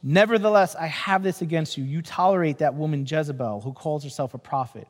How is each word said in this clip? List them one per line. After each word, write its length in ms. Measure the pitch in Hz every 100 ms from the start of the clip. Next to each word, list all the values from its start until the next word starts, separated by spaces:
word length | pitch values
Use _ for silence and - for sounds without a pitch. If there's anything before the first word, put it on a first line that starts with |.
Nevertheless, 760 | 131 165 214 226 208 208 180 -
I 100 | 165
have 380 | 147 - 190
this 180 | 190 170
against 340 | 165 165 156 -
you. 60 |
You 200 | 135 156
tolerate 560 | - - 180 190 165 139
that 160 | 151
woman 300 | 135 156 147
Jezebel, 580 | 135 156 151 135 120 104
who 100 | 117
calls 320 | 131 160 151
herself 280 | 143 - 131
a 60 | 123
prophet. 480 | - 139 127 - -